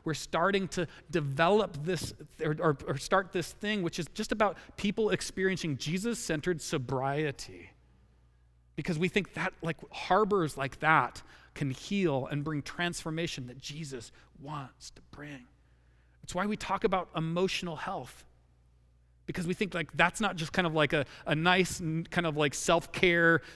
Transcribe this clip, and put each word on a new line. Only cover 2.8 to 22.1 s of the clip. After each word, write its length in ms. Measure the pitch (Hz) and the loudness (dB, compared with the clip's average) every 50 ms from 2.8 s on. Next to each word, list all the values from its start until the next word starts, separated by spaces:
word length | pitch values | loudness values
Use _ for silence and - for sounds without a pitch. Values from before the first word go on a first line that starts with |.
| - | 0
or 120 | - 151 139 | -4 -4 -4
start 340 | - - - 190 196 175 - | -2 2 2 2 2 0 -2
this 200 | 180 165 - - | -4 -4 -4 -8
thing, 280 | - - 208 214 208 | -6 -4 -2 0 0
which 180 | 180 170 - - | 0 -2 -2 -4
is 80 | 170 - - | -6 -6 -6
just 180 | - 214 - | -8 -6 -4
about 280 | - 214 220 202 160 - - - - | 0 2 2 2 2 -2 -10 -16 -8
people 320 | - - 202 208 - 220 202 | -4 -2 0 0 2 2 2
experiencing 680 | 185 - - - - - 185 190 190 165 - 170 143 127 | 2 0 -2 -4 -4 -2 0 0 0 0 -2 -4 -4 -4
Jesus-centered 840 | - 147 160 190 196 240 233 - - - 165 156 - 180 180 156 | -4 -4 -4 -2 -2 -2 -4 -4 -2 -2 -2 -2 0 -2 -2 -2
sobriety. 1120 | - - - 156 127 120 135 131 131 135 139 147 156 147 135 - - - 92 87 85 - - _ _ _ _ _ _ _ _ _ _ _ _ _ _ _ _ _ _ _ _ | -4 -4 -4 -4 -2 -2 -2 -2 0 0 0 0 -2 -2 -4 -6 -10 -14 -16 -18 -18 -20 -20 _ _ _ _ _ _ _ _ _ _ _ _ _ _ _ _ _ _ _ _
Because 220 | - 156 - 175 151 | -8 -4 -4 -2 0
we 100 | 180 180 | 0 0
think 240 | - 208 190 - - | 2 0 -2 -2 -4
that, 220 | - 170 185 - - - | -6 -6 -6 -6 -6 -6
like, 160 | 165 160 - - - | -6 -6 -6 -10 -14
harbors 680 | - - - - 180 190 220 190 202 196 170 147 - - | -14 -10 0 4 4 4 6 4 4 2 2 0 0 -2
like 220 | 135 135 - - | -4 -4 -4 0
that 420 | - 151 160 151 131 120 - - - - - - - - - | 4 6 6 6 6 4 -2 -10 -16 -18 -20 -20 -20 -18 -8
can 160 | - 156 139 | -4 -4 -4
heal 560 | 131 - - - 202 202 190 170 139 131 123 | -4 -6 -6 -4 0 2 2 2 2 0 0
and 180 | 110 - 147 147 | -2 -4 -4 -4
bring 160 | 156 156 147 | -2 -4 -4
transformation 840 | 139 - - - 175 175 170 - - 170 156 160 170 160 - - 127 | -6 -6 -6 -4 -4 -4 -4 -6 -6 -6 -4 -4 -4 -4 -6 -8 -10
that 100 | 120 123 | -10 -12
Jesus 560 | 135 - - 147 151 165 139 135 123 113 - - - - _ - - | -14 -12 -12 -10 -10 -10 -10 -10 -10 -12 -14 -18 -20 -20 _ -20 -18
wants 520 | 139 143 151 147 135 127 - _ - - | -14 -10 -10 -10 -10 -12 -14 _ -20 -20
to 100 | - - - _ - | -20 -20 -20 _ -18
bring. 340 | - 147 147 143 254 247 240 _ _ _ _ _ _ _ _ _ _ _ _ _ _ - | -16 -14 -14 -14 -16 -18 -20 _ _ _ _ _ _ _ _ _ _ _ _ _ _ -16
It's 120 | - - | -8 -4
why 100 | 180 190 | -2 -2
we 140 | 208 214 208 | -2 -2 -4
talk 260 | - - 196 196 - | -2 -2 -2 0 2
about 240 | 214 196 185 175 - - | 2 0 0 -2 -2 -4
emotional 580 | 170 160 160 165 175 185 185 - - - 175 160 | -4 -2 -2 0 0 0 0 0 -2 -6 -6 -8
health. 520 | 143 - - 196 170 127 131 - - - - _ _ _ _ _ _ _ _ _ _ _ _ _ _ _ _ _ _ _ | -8 -8 -8 -8 -8 -8 -12 -14 -18 -20 -20 _ _ _ _ _ _ _ _ _ _ _ _ _ _ _ _ _ _ _
Because 220 | - 165 - 185 | -8 -6 -4 -2
we 80 | 165 185 | -2 -2
think, 180 | - 214 185 160 | -2 -2 -2 -2
like, 180 | 175 165 - - | -4 -6 -4 0
that's 240 | 143 170 175 - - | 2 2 2 2 0
not 160 | 214 196 180 | -2 -2 -2
just 160 | 175 165 151 - | -2 -6 -2 0
kind 140 | - 185 | 0 2
of 80 | 170 156 | 2 4
like 180 | 160 151 143 - | 4 4 4 4
a, 140 | 156 135 - - - - | 2 0 -2 -6 -8 -2
a 100 | - - | 0 0
nice 460 | 151 160 180 180 190 185 175 - - | 2 4 6 6 6 4 2 0 -4
n-, 260 | 185 156 160 165 165 - | -2 -2 -2 -2 -4 -2